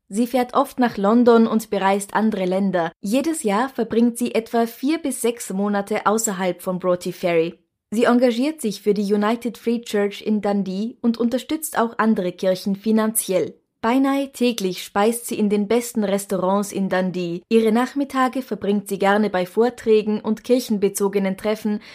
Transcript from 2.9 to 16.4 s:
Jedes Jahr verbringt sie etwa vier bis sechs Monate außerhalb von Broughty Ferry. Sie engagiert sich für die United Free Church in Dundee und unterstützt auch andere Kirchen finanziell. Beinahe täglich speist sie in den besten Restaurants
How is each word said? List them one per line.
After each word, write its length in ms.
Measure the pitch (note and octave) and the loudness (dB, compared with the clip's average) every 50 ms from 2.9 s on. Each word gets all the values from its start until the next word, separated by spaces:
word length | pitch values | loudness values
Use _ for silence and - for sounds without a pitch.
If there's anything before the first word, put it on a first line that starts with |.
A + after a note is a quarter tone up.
| - _ | -6 _
Jedes 420 | - G3 A3+ C#4 C#4 E4 D#4 - - | -4 -2 -2 0 0 -2 -4 -2 -2
Jahr 240 | G#3 G3 G#3+ C4 | 0 0 0 0
verbringt 500 | C4 - - A3+ A3+ - A3+ A#3 A#3+ A#3 | -2 -2 -4 -4 0 2 2 2 2 2
sie 160 | - A#3+ - - | -2 -4 -2 -2
etwa 320 | A3+ A3+ - - A#3 A#3 | -2 -2 0 0 0 0
vier 340 | A#3 - - C4 C#4 E4 E4 | 0 -2 -4 -2 -2 -2 0
bis 200 | - C#4 B3+ - | -2 -4 -4 -2
sechs 320 | - A#3 A#3 - - - | -2 -4 -4 -4 -8 -6
Monate 540 | F#3+ F#3+ G3+ G#3 G3+ G3+ G3 G3+ G#3+ - - | -4 -2 -2 0 0 -2 -2 -2 -4 -2 0
außerhalb 560 | G3 G#3 A3 - G#3+ F#3+ F3+ F#3+ F3+ F3+ F3+ | 0 0 0 0 -2 -2 -2 -2 -2 -2 -2
von 180 | - F#3+ F#3 F3 | -4 -6 -4 -2
Broughty 320 | F#3 F#3 F3+ F3+ - F3+ | 0 0 0 0 -2 -6
Ferry. 480 | F3 - F#3+ F3 E3+ E3 E3 E3+ - - _ _ _ _ _ _ | -6 -4 -2 2 2 2 2 0 -4 -10 _ _ _ _ _ _
Sie 140 | G#3 A#3 - | -2 2 2
engagiert 560 | B3 A#3+ B3 C4 B3+ A3+ A#3 C4+ D4+ D#4 - | 4 4 4 4 2 2 0 0 -2 -2 -4
sich 200 | - G#3+ F#3+ - | -4 -6 -6 -2
für 120 | - G#3 G3 | 0 0 0
die 200 | G#3 G3+ G3 G#3+ | 0 0 0 0
United 440 | G#3 G#3 G#3+ A#3+ A#3 - A#3 - | 2 2 0 0 -2 -4 -8 -8
Free 240 | - - A#3 A#3 A#3 | -4 -2 -2 -2 -2
Church 400 | A#3 - - G3+ G3+ G3+ G3+ - | -4 -4 -2 -2 0 -2 -4 -6
in 180 | - G#3+ G#3+ G#3 | -2 -2 -2 0
Dundee 560 | G3 G3+ G3+ G3+ F#3 F#3+ F#3 G3 A3 A#3+ - - | 0 0 0 0 -2 -2 -4 -4 -6 -6 -6 -2
und 160 | - A#3 A#3 | 0 0 0
unterstützt 600 | - A#3+ A#3 C4 B3 - - D#4 D#4 - - - | 2 0 0 0 -2 -2 -4 -6 -6 -6 -4 -2
auch 200 | - A#3 A#3 - | -2 -2 -2 0
andere 340 | - G#3+ A3 A3 G3+ F3+ F3+ | 0 2 2 2 2 0 -4
Kirchen 460 | F3+ - G3 F#3+ F#3 F#3 - G3+ F#3+ | -4 -2 0 0 0 0 -2 -4 -4
finanziell. 760 | G3 - A3 A3 A3 A3 A3 A3 - - - F#3 F3 D3 - - _ _ _ _ _ | -2 0 2 2 2 2 0 -2 -4 -2 0 0 0 0 -2 -6 _ _ _ _ _
Beinahe 520 | - A3+ B3+ C4+ C4+ C4+ C#4 C#4 C#4 C4+ | -2 2 2 4 2 2 2 0 -2 -4
täglich 520 | - - A#3+ B3 A#3 - F#3+ F#3 F3 - - | -2 0 0 0 2 0 -2 -4 -4 -6 -10
speist 440 | - - G3+ G#3 A#3 A#3 A#3 - | -4 0 2 2 2 0 -2 -6
sie 100 | - - | -6 -2
in 140 | - G#3+ G3+ | -2 0 0
den 160 | G#3 G#3 G3+ | 2 0 0
besten 360 | G3+ A3 A#3+ A#3 - - A3+ G#3 | 0 0 0 0 -2 -4 -2 0
Restaurants 680 | F#3 G3 G3+ G3 - G3+ F3+ | 0 -2 -2 -2 -4 -4 -2